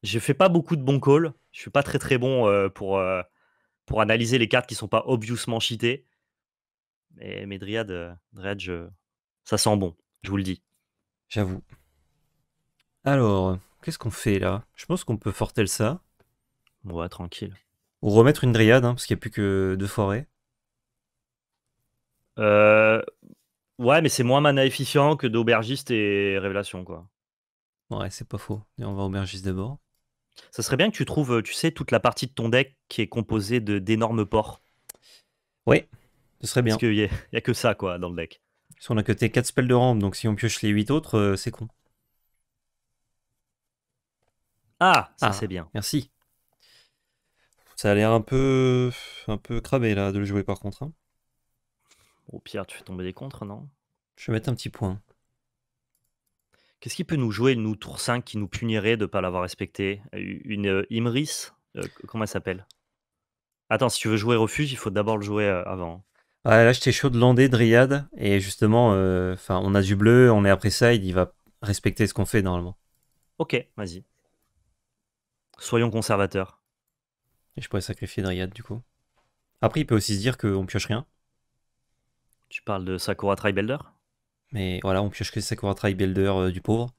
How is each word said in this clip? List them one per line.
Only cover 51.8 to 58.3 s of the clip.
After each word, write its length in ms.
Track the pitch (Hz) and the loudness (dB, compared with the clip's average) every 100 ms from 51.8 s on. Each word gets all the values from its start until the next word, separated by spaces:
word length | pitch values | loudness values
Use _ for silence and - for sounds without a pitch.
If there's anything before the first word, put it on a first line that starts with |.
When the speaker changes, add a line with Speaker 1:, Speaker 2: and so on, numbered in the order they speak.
| _ _ _ _ _ | _ _ _ _ _
Speaker 1:
Au 120 | - | -20
pire, 260 | - 101 92 | -14 -12 -12
tu 120 | - | -16
fais 60 | |
tomber 220 | - 90 92 | -14 -10 -10
des 80 | |
contres, 320 | 92 135 127 101 | -10 -16 -14 -14
non ? 240 | 104 143 _ _ _ _ _ | -14 -18 _ _ _ _ _
Speaker 2:
Je 140 | - | -4
vais 40 | 110 | -4
mettre 140 | 123 | -4
un 60 | 117 | -6
petit 140 | - | -8
point. 320 | - 101 98 _ _ _ _ _ _ _ _ _ _ _ _ _ _ _ _ _ _ | -8 -6 -6 _ _ _ _ _ _ _ _ _ _ _ _ _ _ _ _ _ _
Speaker 1:
Qu'est-ce 160 | - - | -14 -10
qu'il 100 | 175 | -4
peut 100 | 156 | -2
nous 160 | 120 | -2
jouer, 240 | 101 127 123 | 0 2 2
nous, 200 | 107 107 | -2 -4
tour 240 | - - | -10 -10
cinq, 260 | - 120 | -4 -4
qui 120 | 120 | -4